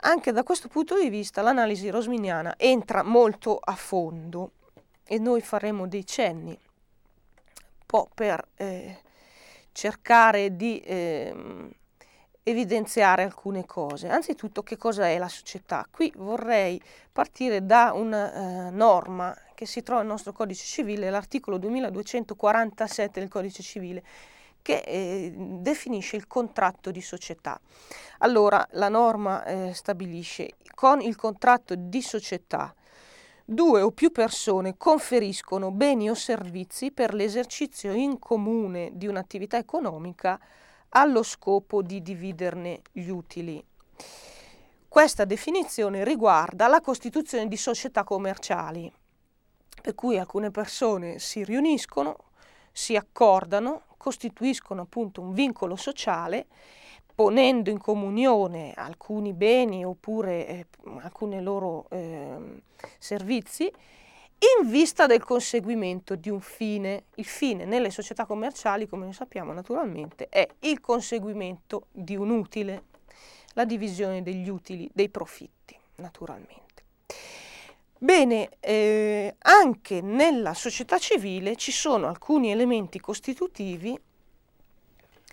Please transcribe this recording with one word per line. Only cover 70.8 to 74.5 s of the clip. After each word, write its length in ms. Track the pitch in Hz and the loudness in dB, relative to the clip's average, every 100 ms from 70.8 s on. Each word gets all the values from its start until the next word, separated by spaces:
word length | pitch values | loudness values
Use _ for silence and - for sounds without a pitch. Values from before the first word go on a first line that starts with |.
| - 240 - 233 202 208 185 180 - 208 - | -2 -4 -2 -6 -6 -8 -8 -12 -10 -12 -10
di 240 | - 180 196 | -14 -8 -6
un 140 | 202 | -2
utile, 540 | 233 190 220 196 190 - _ _ - - - _ - | -2 -2 -6 -6 -8 -14 _ _ -20 -20 -20 _ -2
la 100 | 233 | -2
divisione 580 | 220 208 180 196 185 | -2 -4 -4 -4 -4
degli 240 | 180 185 | -6 -6
utili, 420 | 180 | -6